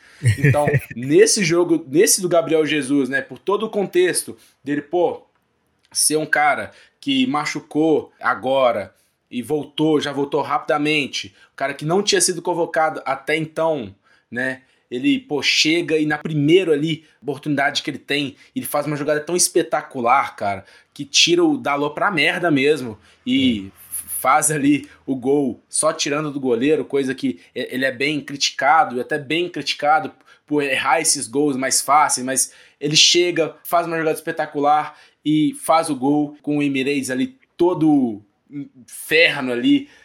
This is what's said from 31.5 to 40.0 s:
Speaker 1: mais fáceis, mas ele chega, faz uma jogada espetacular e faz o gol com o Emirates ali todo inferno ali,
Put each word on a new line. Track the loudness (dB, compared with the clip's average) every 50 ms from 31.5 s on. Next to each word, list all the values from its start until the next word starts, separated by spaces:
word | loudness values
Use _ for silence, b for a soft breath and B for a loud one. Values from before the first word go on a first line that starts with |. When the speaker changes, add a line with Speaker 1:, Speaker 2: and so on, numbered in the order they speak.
| 0
Speaker 1:
mais | -2 -2 -2 -2 -2
fáceis, | 0 2 4 4 4 2 0 -2 -4
mas | -2 -2 -2 -2 -4 B B B B B B
ele | -4 0 2 4
chega, | 4 4 4 4 2 2 2 0 -2 -2 -4 -10 -6
faz | -2 0 0 0 0
uma | -2 -2
jogada | -2 -2 -2 -2
espetacular | -4 -8 -6 -6 -6 -6 -4 -2 0 2 2 2 0 -4 B B B B B B -2
e | 0 2 2 2 0 -2 -2
faz | 0 0 2 2 2 0
o | -4
gol | -2 0 0 0 0 0 -2 -6 -8
com | -6 -4 -2 -2
o |
Emirates | -2 -2 -2 -2 -2 -2 -2 -2 -4 -4
ali | -2 -2 -2 -4 -6 _ _ _ _
todo | 0 2 2 2 2 4 4 4 4 2 0 -2 -6 -12 _ _ _ _ _ -14 -14 -14 -14 _
inferno | -20 -20 -20 -18 -16 -4 0 4 4 4 4 2 0 -4 -4 -2
ali, | 0 2 2 2 2 2 B B B